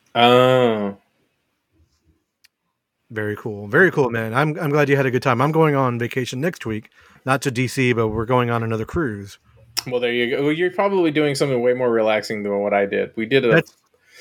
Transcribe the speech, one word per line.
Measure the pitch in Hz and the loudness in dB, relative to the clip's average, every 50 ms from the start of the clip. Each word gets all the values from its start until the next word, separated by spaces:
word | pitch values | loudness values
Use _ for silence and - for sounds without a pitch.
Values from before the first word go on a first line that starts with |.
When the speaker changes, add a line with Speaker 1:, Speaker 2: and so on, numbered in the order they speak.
| _ _ - | _ _ 2
Speaker 1:
Oh. | 117 117 120 123 123 127 127 127 127 123 117 110 107 101 98 98 - _ _ _ _ _ _ _ _ _ _ _ _ _ _ _ _ _ _ _ _ _ _ _ _ _ _ _ _ _ _ _ _ _ _ _ _ _ _ _ _ _ - | 4 6 6 8 6 6 6 4 4 4 2 0 0 -4 -6 -8 -10 _ _ _ _ _ _ _ _ _ _ _ _ _ _ _ _ _ _ _ _ _ _ _ _ _ _ _ _ _ _ _ _ _ _ _ _ _ _ _ _ _ -14
Speaker 2:
Very | 117 107 107 104 107 | -10 -8 -6 -6 -6
cool. | - - 117 104 101 104 | -8 -8 -10 -10 -10 -6
Very | 101 120 165 190 165 | 0 2 4 4 4
cool, | - 156 135 120 | 4 0 0 0
man. | 117 113 110 110 113 | 0 -4 -4 -2 0
I'm, | 131 151 156 151 190 | 0 0 0 -2 -4
I'm | 170 143 | -4 -2
glad | 143 151 143 135 | 0 0 2 2
you | 143 | 2
had | 139 135 | 2 2
a | 131 | 0
good | 120 123 - | 0 0 0
time. | 139 120 120 | 0 2 2
I'm | 135 151 | 2 0
going | 156 160 160 151 143 | 2 2 2 2 2
on | 135 135 123 120 | 0 0 0 -2
vacation | 117 120 113 - 131 127 - 131 127 | -4 -4 -4 -4 -6 -6 -6 -6 -6
next | 151 180 - - - | -6 -6 -6 -6 -8
week. | 113 107 107 - - _ _ _ _ _ _ - | -8 -8 -8 -8 -14 _ _ _ _ _ _ -4
Not | 131 131 131 - | -2 -2 0 -2
to | 139 | -2
D | 117 123 131 | -2 -2 -2
C, | 117 - 135 127 123 117 | -2 0 0 2 2 2
but | 117 113 110 | 2 0 -2
we're | 107 113 113 | -2 -4 -2
going | 117 127 123 120 120 | 0 2 2 2 2
on | 120 117 113 | 0 -2 -2
another | 113 113 110 110 | -4 -4 -4 -6
cruise. | - - 175 160 117 104 101 98 101 - - _ _ _ _ _ _ - - - | -4 -4 -4 -2 -4 -4 -8 -12 -16 -20 -20 _ _ _ _ _ _ -12 -10 -8
Speaker 1:
Well, | 131 123 123 | -4 -4 -4
there | 123 120 120 | -2 -2 0
you | 120 120 117 139 | 0 -2 -2 -2
go. | 139 143 | -2 -2
Well, | 151 | -2
you're | 156 165 180 180 | 0 0 -2 -2
probably | 180 - 196 202 196 185 170 160 | -2 0 -2 0 0 0 0 0
doing | 147 156 151 147 135 | 0 0 0 0 0
something | 139 151 139 131 120 | -2 -2 -2 0 0
way | 120 127 123 | 0 0 0
more | 127 127 120 | 0 0 0
relaxing | 117 113 107 110 107 107 104 - 110 104 101 | 2 2 2 2 0 0 -2 -4 -8 -6 -4
than | 101 101 101 | -4 -2 -2
what | 101 104 101 | 0 0 2
I | 101 101 | 0 0
did. | 95 101 98 98 98 - | 0 -2 -4 -4 -4 -6
We | 113 113 | -8 -4
did | 113 135 135 127 | 0 0 2 4
a, | 117 | 4
Speaker 2:
That's | 110 165 - - _ _ _ _ _ _ _ _ _ - | 4 2 2 0 _ _ _ _ _ _ _ _ _ -20